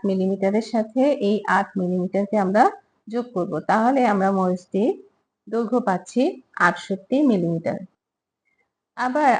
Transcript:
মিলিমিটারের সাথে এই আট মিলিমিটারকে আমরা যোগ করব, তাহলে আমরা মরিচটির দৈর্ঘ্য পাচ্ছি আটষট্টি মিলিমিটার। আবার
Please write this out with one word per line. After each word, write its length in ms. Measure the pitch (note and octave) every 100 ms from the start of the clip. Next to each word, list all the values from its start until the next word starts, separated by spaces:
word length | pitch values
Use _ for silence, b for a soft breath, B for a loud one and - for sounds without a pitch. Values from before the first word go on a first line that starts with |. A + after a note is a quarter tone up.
| G3
মিলিমিটারের 600 | F#3+ F#3+ G3 G3 G#3+ A#3
সাথে 300 | A3+ A3 C4 C#4 C4+
এই 160 | G3+ G#3 -
আট 180 | F#3 G3+ F#3+
মিলিমিটারকে 600 | F3+ F3+ F3+ F#3+ G3+ G#3+
আমরা 260 | F#3+ G3+ F4+ G#4+ _ _ -
যোগ 180 | A#3 A#3+
করব, 200 | F#3 E3+ D3+ -
তাহলে 320 | G3+ A#3 C#4 A#3+
আমরা 220 | G3+ F#3+
মরিচটির 600 | G3 F#3 F#3 - G3 B3 - - _ _ _ -
দৈর্ঘ্য 320 | A3 A#3 B3
পাচ্ছি 400 | A#3+ F#3 - A#3 D4+ - _ - F3
আটষট্টি 500 | - - F#3+ - C4
মিলিমিটার। 560 | D4 G3 E3+ E3 - - F#3 _ _ _ _ _ _ _ _ _ _ -
আবার 340 | B3+ C#4 C#4+ A#3